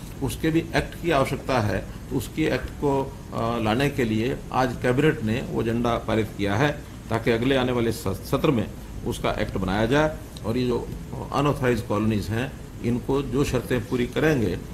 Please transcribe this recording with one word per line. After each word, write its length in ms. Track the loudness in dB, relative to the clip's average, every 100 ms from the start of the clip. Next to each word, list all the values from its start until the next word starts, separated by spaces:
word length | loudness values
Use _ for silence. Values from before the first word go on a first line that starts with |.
| -12 -6
उसके 260 | -4 -2 0
भी 100 | 0
एक्ट 420 | 2 0 -2 -4
की 100 | 0
आवश्यकता 480 | 2 2 -2 0 2
है, 200 | 2 0
तो 360 | -4 -10 -4 -4
उसकी 280 | -2 -2
एक्ट 220 | 0 0 -4
को, 480 | -2 0 0 -2 -8 -8
आ, 240 | -4 -2 0
लाने 320 | 0 2 2
के 140 | 0
लिए 340 | 0 0 0 -4 -2
आज 220 | 0 0 0
cabinet 420 | 2 4 4 2
ने 240 | 0 -2 -2
वो 100 | -2
एजेंडा 340 | 0 0 2 0
पारित 300 | 2 0 0 -2
किया 180 | 0 2
है, 260 | 2 0 -8 -12 -4
ताकि 220 | 0 2
अगले 240 | 2 4 2
आने 160 | 2
वाले 200 | 2 0
स-, 160 | 0 -4
सत्र 440 | -4 -2 2 4
में 180 | 2 0 -6 -12 -6 -6
उसका 240 | -2 -2
एक्ट 260 | 0 -2 -2
बनाया 280 | 0 2 4
जाए 320 | 4 2 -2 -10 -8 -4
और 120 | 0
ये 100 | 0
जो 200 | 0 -2 -8 -10 -10 -4
unauthorized 520 | 0 2 2 2 2 2
colonies 420 | 2 2 2 0
हैं, 240 | -2 -2 -6 -12 -4
इनको 380 | -2 0 0 0
जो 220 | 2 0
शर्तें 420 | 2 0 0 -2 0
पूरी 220 | 0 0
करेंगे, 500 | 2 4 4 2 0 -6